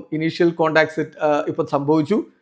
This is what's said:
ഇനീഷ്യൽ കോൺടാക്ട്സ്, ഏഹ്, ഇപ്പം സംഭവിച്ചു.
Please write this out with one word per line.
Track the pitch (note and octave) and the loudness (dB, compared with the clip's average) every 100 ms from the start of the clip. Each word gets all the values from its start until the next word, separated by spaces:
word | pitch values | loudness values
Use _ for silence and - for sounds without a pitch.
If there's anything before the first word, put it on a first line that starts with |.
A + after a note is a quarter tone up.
| - D#3 | -2 -4
ഇനീഷ്യൽ | D#3+ - E3+ E3+ | -2 2 0 2
കോൺടാക്ട്സ്, | D#3 D#3 D#3 D#3+ D#3 - D3+ | 2 2 2 -2 -8 -4 0
ഏഹ്, | D3 - | 0 -2
ഇപ്പം | D#3 D3 | -4 -2
സംഭവിച്ചു. | C#3+ C#3+ D#3+ D3 G#3+ - _ | -2 2 0 2 -2 -2 _